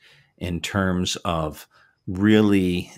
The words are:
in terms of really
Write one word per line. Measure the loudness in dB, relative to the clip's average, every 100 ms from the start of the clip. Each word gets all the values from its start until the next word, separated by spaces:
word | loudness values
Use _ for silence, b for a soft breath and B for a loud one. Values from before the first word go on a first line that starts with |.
| b b b b
in | -8 -8
terms | -4 -2 0 -2 -4 -4
of | -4 -4 -4 -8 -18 b b b -10
really | 0 4 6 6 4 2 -2 -6